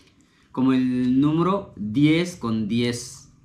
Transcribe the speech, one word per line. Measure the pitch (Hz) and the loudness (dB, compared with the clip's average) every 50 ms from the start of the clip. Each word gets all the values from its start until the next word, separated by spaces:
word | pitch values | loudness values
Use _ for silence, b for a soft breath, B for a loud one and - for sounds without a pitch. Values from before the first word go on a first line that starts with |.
| B B B b b b b b b b | B B B b b b b b b b
Como | - 127 127 131 | -4 0 2 2
el | 131 131 127 127 127 123 127 123 131 135 | 2 2 0 0 0 0 0 2 2 2
número | 147 156 156 165 175 185 202 196 - - - | 2 2 2 2 0 0 0 -2 -4 -10 -12
diez | - 107 107 104 143 147 151 160 170 180 180 - | -10 -8 -4 2 2 4 4 4 2 0 -4 -8
con | - 117 113 110 110 107 98 | -8 -4 -4 -2 -2 -2 -2
diez, | 117 120 120 120 120 - - - - - - - _ _ | -2 -2 -2 -2 -4 -6 -10 -14 -18 -20 -20 -20 _ _